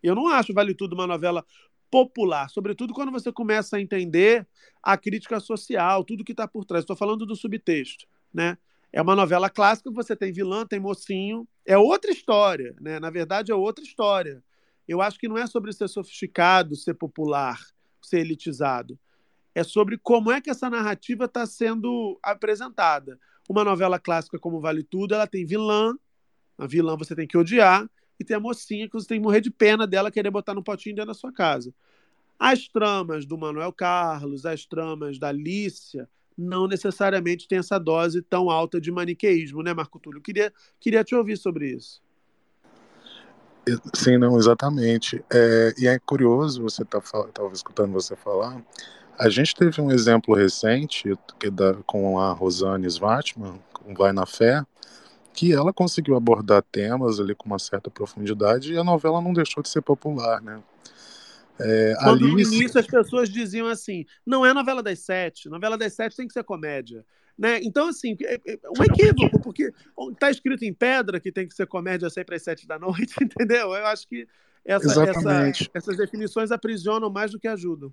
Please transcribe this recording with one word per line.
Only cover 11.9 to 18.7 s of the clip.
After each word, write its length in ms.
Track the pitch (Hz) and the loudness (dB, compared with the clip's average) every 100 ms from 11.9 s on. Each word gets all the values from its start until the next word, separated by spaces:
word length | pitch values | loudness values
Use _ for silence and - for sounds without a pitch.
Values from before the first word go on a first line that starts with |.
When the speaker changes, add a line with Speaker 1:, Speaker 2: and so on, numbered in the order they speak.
| 392 415 | 4 0
Speaker 1:
história, 640 | - - 208 202 160 120 - | -4 2 4 4 0 -8 -12
né? 180 | 151 156 | -10 -8
Na 100 | 165 | -6
verdade, 440 | 170 160 196 214 | -6 -4 -4 -2
é 20 | |
outra 300 | 208 202 220 | -2 -2 -6
história. 580 | 302 - 208 196 160 135 _ _ _ _ - | -14 -2 0 0 -2 -12 _ _ _ _ -6
Eu 140 | 170 | -2
acho 160 | 202 - | -2 -4
que 120 | 233 | -6
não 100 | 220 | -4
é 80 | 233 | -4
sobre 260 | 240 214 | -6 -6
ser 140 | 196 196 | -8 -8
sofisticado, 880 | 208 175 - 190 - 175 185 165 | -8 -12 -12 -8 2 6 6 2
ser 200 | 147 - | -6 -6
popular, 680 | - 160 - 151 143 135 117 - _ _ _ | -6 -10 -6 -4 -2 -4 -8 -16 _ _ _
ser 160 | - 175 | -2 -2
elitizado. 800 | 165 156 170 131 139 | -2 -6 -8 -4 -2